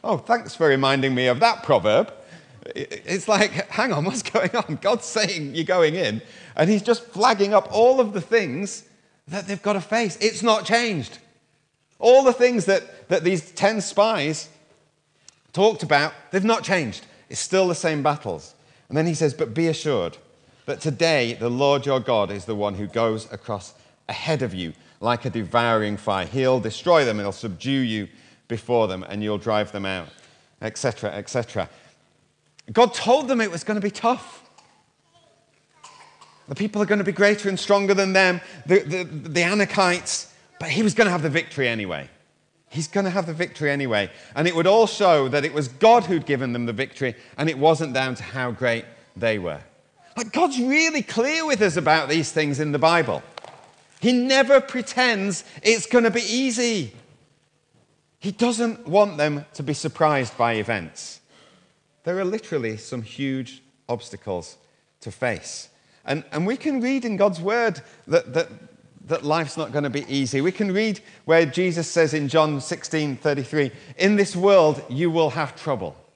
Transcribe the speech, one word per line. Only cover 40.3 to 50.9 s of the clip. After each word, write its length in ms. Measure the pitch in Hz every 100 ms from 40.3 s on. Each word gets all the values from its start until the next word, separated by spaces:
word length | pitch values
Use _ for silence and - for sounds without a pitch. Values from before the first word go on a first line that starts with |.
| _ _ -
but 80 | 160
he 140 | 147
was 100 | 220
gonna 180 | 160 214
have 120 | 175
the 80 | 156
victory 360 | 151 - - 127
anyway. 440 | 113 95 78 69 _ _ _ _ _ _
He's 200 | 143 160
gonna 220 | 202 196
have 160 | 185 170
the 80 |
victory 360 | 156 175 - 151
anyway. 400 | 143 135 107 95 - -
And 140 | - 165
it 60 |
would 120 | 165 175
all 200 | 214 220
show 420 | - 196 156 135
that 160 | 143
it 80 | 151
was 160 | 143 135
God 360 | 127 214 240
who'd 200 | 175 175
given 280 | 127 139 127
them 140 | 120 120
the 60 |
victory, 420 | 107 131 - 131 110 - -
and 120 | 156
it 80 | 135
wasn't 360 | 151 156 156
down 200 | 127 131 123
to 60 |
how 280 | - 131 123
great 340 | 110 127 117 - - _ -
they 220 | 113 107
were. 220 | 87 73 - _ _ _ _ -
Like, 160 | 240
God's 260 | - 349 262
really 440 | 247 294 320